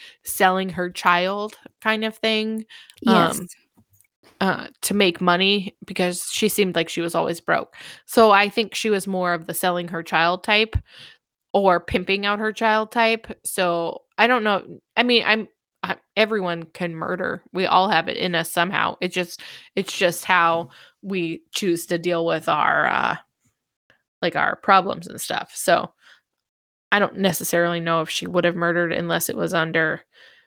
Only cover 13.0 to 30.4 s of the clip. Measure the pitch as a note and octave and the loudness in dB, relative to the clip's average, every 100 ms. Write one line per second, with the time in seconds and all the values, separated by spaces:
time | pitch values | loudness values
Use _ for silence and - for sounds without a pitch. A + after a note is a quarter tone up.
13 | A3+ A3+ - - - - F3+ E3+ E3 - | 2 0 -6 -14 -6 -2 0 0 -4 -8
14 | _ - A#3 B3+ G#3+ G3 - D#3+ _ - | _ 0 2 2 0 -2 -4 -18 _ -2
15 | B3 A#3 - A3 - _ _ _ F3+ - | 2 2 2 0 -2 _ _ _ -8 -8
16 | _ G3+ G#3+ G#3+ F3 E3+ E3 - F3 D#3+ | _ 0 0 0 -4 -6 -10 -8 -6 -6
17 | F3 F3+ F3 F3 - F3+ F#3 F3+ F#3+ E3 | -6 -4 -4 -6 -8 -4 2 4 4 2
18 | E3 - F3+ E3+ E3 F3 F3 F3+ F3 - | 0 -4 -2 -2 -2 -2 0 0 -2 -2
19 | F3+ F#3 F3+ - - - - - - - | -4 -4 -6 -8 -18 -20 -10 -6 -6 0
20 | F3+ F3 - F3+ E3+ E3 E3+ - - _ | 0 0 0 4 4 2 -4 -14 -20 _
21 | G3 G3 E3 D#3+ _ - G3 E3+ - E3+ | -8 -6 -4 -8 _ -4 -2 -2 -2 -4
22 | F3 E3+ E3 D#3+ - D3+ - D3+ - - | -2 -2 0 -2 0 0 2 2 0 0
23 | - - - _ _ _ _ _ _ _ | -2 -4 -12 _ _ _ _ _ _ _
24 | _ _ F3 D#3 - - - F#3+ F#3 - | _ _ -4 -2 -2 0 4 4 2 -6
25 | F3 - - - - - - E3+ - _ | -10 -10 -6 -6 -6 -4 2 2 0 _
26 | _ _ _ _ _ _ _ _ - G3+ | _ _ _ _ _ _ _ _ -2 0
27 | G3 - F#3+ D#3+ F3+ E3+ E3+ E3+ E3 E3 | 0 0 -2 0 -2 0 0 -2 -2 -2
28 | D#3+ - E3+ F3 E3+ F3 E3+ E3+ E3+ E3+ | -2 -6 -4 0 0 0 0 0 0 -2
29 | E3+ E3 - - E3+ F3+ E3 E3 D#3 - | -2 -2 -2 -4 -2 -2 0 0 0 -2
30 | - _ - _ | -10 _ -20 _